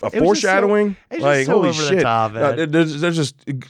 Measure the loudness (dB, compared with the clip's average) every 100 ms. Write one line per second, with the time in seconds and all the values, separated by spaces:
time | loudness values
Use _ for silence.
0 | -6 0 2 2 2 0 2 2 0 -4
1 | _ -4 0 0 2 2 2 0 0 0
2 | 2 2 0 0 -2 0 0 2 0 0
3 | -2 -2 -4 -6 -10 -10 -10